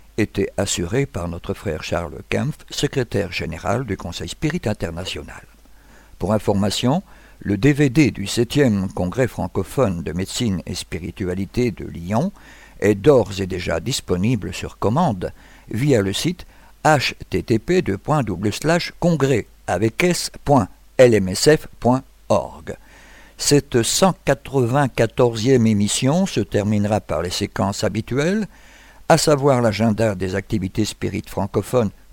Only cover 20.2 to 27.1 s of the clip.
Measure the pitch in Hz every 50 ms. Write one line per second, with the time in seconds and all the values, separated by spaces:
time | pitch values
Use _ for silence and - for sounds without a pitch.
20.2 | - - - - - - 143 131 98 - - - - - _ - 131 123 113 104
21.2 | 95 92 92 - - 151 151 156 - - - - - 120 123 131 - - - -
22.2 | - - - 90 64 - - - - - - - - - - - - - - -
23.2 | - - - - - - 143 143 - - - 123 113 - - - 190 190 160 -
24.2 | - - 139 - - - 127 139 127 113 123 143 147 123 - - 117 113 - -
25.2 | 127 120 117 113 104 131 135 127 113 113 110 101 104 101 - - 131 131 147 180
26.2 | 196 190 - 127 101 - - 104 101 104 107 104 101 104 107 101 - -